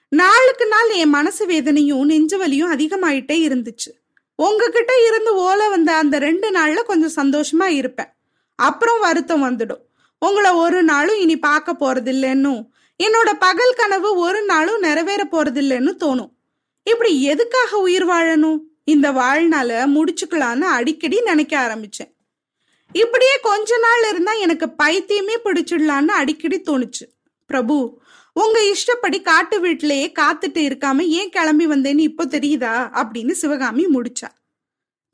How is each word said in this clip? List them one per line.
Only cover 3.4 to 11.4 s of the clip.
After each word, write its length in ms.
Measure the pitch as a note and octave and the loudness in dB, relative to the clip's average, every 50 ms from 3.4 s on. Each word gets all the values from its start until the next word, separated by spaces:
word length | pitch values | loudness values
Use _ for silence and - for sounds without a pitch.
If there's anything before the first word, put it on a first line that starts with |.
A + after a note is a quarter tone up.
| D#4+ C#4+ C4 B3 A3 A3+ A3 - - - - _ _ _ _ _ _ _ _ | 0 0 -2 -4 -4 -8 -12 -12 -14 -14 -14 _ _ _ _ _ _ _ _
உங்ககிட்ட 680 | - - G4+ G#4+ G#4+ A#4+ A#4 F#4+ A#4 A#4 A#4+ C5 B4+ A4+ | -2 0 0 2 2 0 0 0 0 0 2 4 4 4
இருந்து 280 | A4+ A4 A4 A4 A4+ G#4 | 4 2 0 0 0 0
ஓலை 340 | F#4+ F4+ F#4 F#4+ G#4 G#4+ G#4 | 0 2 2 2 2 0 0
வந்த 260 | G4 E4 D#4+ F4 D#4+ | 2 2 2 2 2
அந்த 240 | D#4 D#4 C#4+ D4+ C#4+ | 2 2 2 0 0
ரெண்டு 320 | C#4+ D4+ E4 F#4+ G#4+ A4 | 0 0 0 0 -2 -2
நாள்ல 320 | F#4+ F4 D#4 D4+ D#4 G#4+ | 0 0 0 0 0 -2
கொஞ்சம் 480 | A#4 A4 G4 D#4+ D#4+ D#4 - D4+ C#4 C#4 | -2 0 0 0 0 0 -2 -2 -2 0
சந்தோஷமா 340 | C4+ D4 D4 D4 D4+ E4 F#4+ | 0 0 -2 -2 0 0 0
இருப்பேன். 440 | F#4 D#4 C#4 B3 B3+ - - - - _ _ _ _ _ _ _ _ _ | 0 0 -2 -2 -4 -8 -10 -12 -12 _ _ _ _ _ _ _ _ _
அப்புறம் 440 | - B3 D4 - - A#4 A#4 A#4 A4+ | -2 -2 -2 0 0 0 0 2 2
வருத்தம் 440 | G#4 E4+ D#4+ E4+ - - E4 D4 C4+ | 2 0 0 0 -2 0 0 0 0
வந்துடும். 360 | B3+ B3 A3 A3+ G3 - - _ _ _ _ _ _ _ _ | -2 -2 -4 -6 -8 -8 -12 _ _ _ _ _ _ _ _
உங்களை 320 | D4+ F#4 G4+ G#4 G4+ F#4 | -2 0 2 2 4 4
ஒரு 320 | F4 E4 E4 E4+ F4+ F#4 | 4 4 2 2 2 2
நாளும் 360 | E4+ D#4+ D4 C#4+ D4 F#4+ A4 G#4 | 2 2 2 2 0 0 0 2
இனி 200 | F4+ D#4+ D#4+ | 2 0 0
பார்க்க 380 | D4 | 2